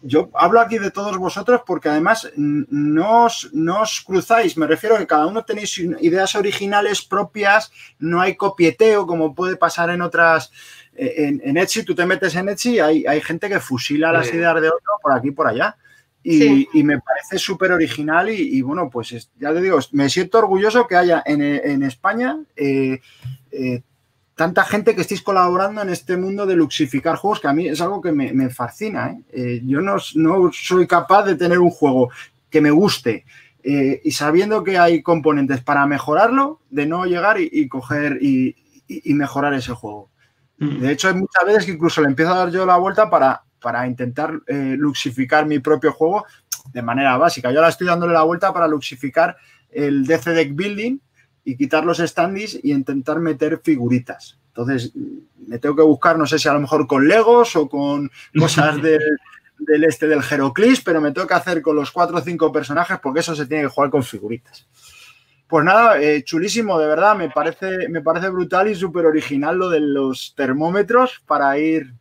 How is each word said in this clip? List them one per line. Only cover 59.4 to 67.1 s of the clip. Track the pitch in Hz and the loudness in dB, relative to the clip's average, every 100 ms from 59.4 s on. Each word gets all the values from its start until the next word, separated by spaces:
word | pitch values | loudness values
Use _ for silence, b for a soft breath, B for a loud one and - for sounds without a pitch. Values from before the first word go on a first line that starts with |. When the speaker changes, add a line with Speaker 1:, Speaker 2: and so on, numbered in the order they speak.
| b _ | b _
Speaker 1:
del | 151 151 160 | 0 2 2
este | 147 156 | 0 0
del | 151 131 | 0 0
Heroclix, | 147 139 127 226 254 | -2 -2 2 4 4
pero | - 160 | 2 0
me | 147 | 0
tengo | 143 180 | -2 -2
que | 180 | -2
hacer | 185 170 | 0 -2
con | 160 151 | 0 0
los | 139 | -2
cuatro | 180 170 170 | -2 -2 -2
o | |
cinco | 147 170 156 | -4 -2 0
personajes | 147 143 147 175 190 | 0 -4 -4 -4 -4
porque | 135 139 | -4 -4
eso | 170 | -4
se | 156 135 | -6 -4
tiene | 151 | -4
que | 143 | -4
jugar | - 139 | -2 0
con | 143 | 0
figuritas. | 127 104 104 117 _ - _ b b b b b b b _ | -2 -8 -10 -10 _ -20 _ b b b b b b b _
Pues | 160 | 2
nada, | 165 208 233 185 | 4 6 6 4
eh, | 147 147 131 | 2 0 -2
chulísimo, | 165 190 202 220 170 | -4 -2 -2 0 0
de | 151 | 0
verdad, | 156 202 | 4 4